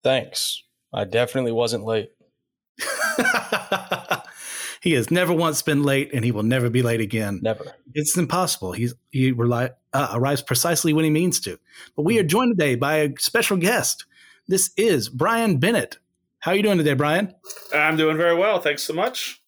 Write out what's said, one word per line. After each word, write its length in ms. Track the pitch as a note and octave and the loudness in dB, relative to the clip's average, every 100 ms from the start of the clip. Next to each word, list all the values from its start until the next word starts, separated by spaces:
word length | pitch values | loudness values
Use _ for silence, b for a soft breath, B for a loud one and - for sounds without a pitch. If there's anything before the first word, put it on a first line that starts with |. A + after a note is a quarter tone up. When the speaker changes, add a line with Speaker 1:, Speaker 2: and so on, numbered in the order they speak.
Speaker 1:
Thanks. 600 | C3 C3 B2+ - - - _ _ _ | 2 0 -2 -6 -6 -8 _ _ _
I 120 | - | -6
definitely 480 | G2+ A2 A#2+ C3+ B2 | -2 0 0 0 -2
wasn't 320 | A2+ A#2+ A#2 | 0 0 -2
late. 280 | A2 A2 G2+ _ _ _ _ _ _ - | -2 -4 -4 _ _ _ _ _ _ -10
Speaker 2:
<laughs> 1400 | - - - - - - - G3+ - F#3 - F3 - E3+ - B B B B B | -6 -2 -2 0 0 0 -2 -6 -4 -6 -4 -8 -4 -6 -6 B B B B B
He 120 | F3 | 0
has 160 | C#3+ G#2 | 0 2
never 240 | E3+ F3+ | 0 2
once 300 | E3 E3 D3+ | 2 2 0
been 180 | - C#3+ | 0 2
late, 300 | C#3+ C3+ C#3+ | 2 2 0
and 100 | C3+ | -2
he 80 | A#2 | 0
will 120 | G#2 | 0
never 260 | A2 B2+ A#2+ | 2 2 2
be 140 | B2 | 2
late 180 | A#2+ A#2 | 2 0
again. 380 | G#2+ A2+ G#2 G2 | -2 -2 -4 -2
Speaker 1:
Never. 320 | G#2+ G#2+ - - - D3 | -4 -4 -8 -18 -8 -4
Speaker 2:
It's 200 | D3 F3+ | -2 0
impossible. 560 | E3+ F3 F3+ - F#2 | 0 0 0 -4 -6
He's, 220 | F#2 A#2+ - _ | -4 -4 -4 _
he 220 | C3 C3 | 0 2
rely-, 400 | A#2+ A#2+ A#2+ B2+ - _ | 2 0 0 -2 -6 _
uh, 160 | C3+ A#2+ | -2 -2
arrives 300 | A2 C3+ C#3+ | 0 0 -2
precisely 500 | - B2 E3+ E3 E3 | -2 0 2 0 2
when 100 | D#3 D#3+ | 2 2
he 40 | |
means 300 | D3+ F3+ C#3 | 2 2 -2
to. 180 | - F2 B B B - | -6 -12 B B B -4
But 80 | |
we 160 | D#3 A3+ | 0 2
are 40 | |
joined 320 | E3 G3 B3+ G3 | 2 2 2 2
today 200 | D3 A#2+ | 2 2
by 220 | C#3 D#3 | 2 2
a 160 | D3+ - | 0 -2
special 400 | - A3+ - F#3+ | -2 0 0 2
guest. 480 | F3+ A#3 - - - b b b - | 2 2 -2 -4 -10 b b b -2
This 220 | F#3 - - | 0 0 2
is 320 | A3+ D#3 A2+ | 2 2 0
Brian 480 | B2+ F#3 A#3 A3+ D3 | -2 0 2 2 2
Bennett. 400 | E3+ A3+ G2 - _ _ _ _ | 2 2 -2 -10 _ _ _ _
How 140 | - | -2
are 40 | G3 | 2
you 60 | |
doing 160 | G#3 F#3 | 2 2
today, 160 | D3 | 2
Brian? 400 | C3+ D3 E3 G#3 - - - - | 2 2 2 0 -8 -16 -16 -4
Speaker 3:
I'm 240 | D3 D#3 D#3+ | 0 2 2
doing 180 | D#3 D#3 | 2 2
very 200 | E3+ E3+ | 2 4
well. 240 | G3+ F#3+ | 2 2
Thanks 240 | D3+ C#3+ | 0 -2
so 100 | - | -4
much. 480 | D#3+ A#3 B3+ - - | -2 -2 -4 -10 -12